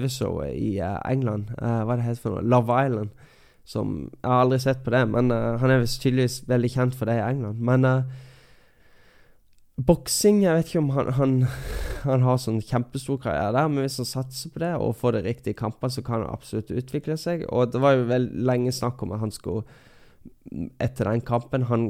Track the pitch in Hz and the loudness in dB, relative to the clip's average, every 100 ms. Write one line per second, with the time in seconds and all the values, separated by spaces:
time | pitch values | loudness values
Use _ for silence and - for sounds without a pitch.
0 | 131 131 104 85 71 65 110 98 87 98 | 0 -2 -4 -4 -4 -4 -2 -2 -2 -4
1 | - 131 120 104 104 113 117 117 110 120 | -2 0 0 -2 -6 -6 -2 -2 0 -2
2 | 120 117 117 95 101 123 117 123 135 113 | -2 -4 -4 -2 4 4 4 2 2 0
3 | 107 - - _ - _ - 113 104 90 | -4 -10 -20 _ -20 _ -10 -4 -4 -4
4 | 67 - - 123 127 131 131 131 - 120 | -8 -8 0 4 4 2 0 -2 2 2
5 | 117 110 123 113 113 117 131 131 113 - | 4 2 2 2 0 2 4 4 4 0
6 | 135 127 123 - - 123 120 127 127 127 | 0 2 0 -2 0 2 2 0 0 0
7 | 110 117 107 135 110 110 117 131 131 131 | -2 0 0 -2 -4 -4 2 4 4 2
8 | 131 - - - - - _ _ - - | 0 -8 -18 -20 -20 -20 _ _ -20 -20
9 | - _ _ - _ - _ - 131 165 | -20 _ _ -20 _ -20 _ -6 2 2
10 | - - 208 208 190 160 160 175 147 135 | 2 2 4 6 6 4 2 0 0 0
11 | - 127 135 131 131 - - - - - | 0 2 4 4 2 0 -8 -6 -6 -4
12 | 143 131 127 127 113 110 104 120 123 139 | 0 2 4 2 0 -4 0 -2 -2 -6
13 | - 139 120 73 101 120 156 143 135 139 | -6 -4 -2 -2 0 0 0 0 -2 -4
14 | 120 131 131 - 165 - 165 160 107 113 | -6 -6 -8 -8 -12 -6 -4 -2 -2 0
15 | 123 113 95 117 - 107 110 - 131 127 | 0 0 -2 -4 -4 -4 -4 -4 -6 -6
16 | - 117 87 - - 110 107 - 127 151 | -4 -4 -4 -8 -8 -8 -4 -6 -4 -6
17 | 151 160 170 170 - 120 123 127 139 135 | -4 -6 -4 -6 -2 0 0 2 4 4
18 | 120 127 123 78 123 123 123 123 120 127 | 4 0 0 -2 0 0 0 -2 -4 -4
19 | 95 104 110 - - 98 - - - - | -6 -4 -6 -6 -6 -6 -6 -14 -20 -20
20 | - - - - - - 82 - 120 - | -20 -20 -20 -20 -14 -10 -10 -4 -6 -2
21 | 101 117 120 120 120 131 120 117 113 | -2 -2 0 -4 -2 -2 0 0 0